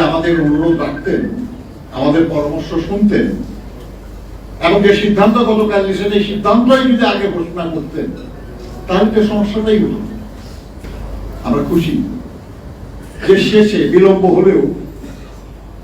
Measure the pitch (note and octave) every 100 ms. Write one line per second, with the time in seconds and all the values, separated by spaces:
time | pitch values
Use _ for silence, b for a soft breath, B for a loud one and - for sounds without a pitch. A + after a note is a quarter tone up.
0 | D#3 D#3+ E3 E3 D3 D3 E3+ E3 C#3 C#3
1 | G3 F3 - C3 - - - - - D#3
2 | D3 D3 E4 D3 D3 D#3+ - E3+ - G3+
3 | G#3 - - - - - - - - -
4 | - - - - - - E3+ G3+ G3+ -
5 | G#3 - G#3+ A#3+ A3 G#3+ G#3 G3+ F#3+ F#3
6 | G#3 G#3 - - G#3 A3+ B3 C4 C4 A#3
7 | A#3+ G3 G3 E3+ E3 F3 E3 D#3 - D#3
8 | B2+ - - - - - - - - F#3
9 | G#3+ G#3+ G#3+ G#3 G#3 G#3+ G#3+ G#3+ - -
10 | - - - - - - - - - -
11 | - - - - - D3 C#3+ F3 E3+ -
12 | - B2+ - - - - - - - -
13 | - - - G3 - G#3+ G#3+ E3+ D3 F3+
14 | G3 F#3+ F#3 E3+ F#3+ D3 - - - -
15 | - - - - - - - -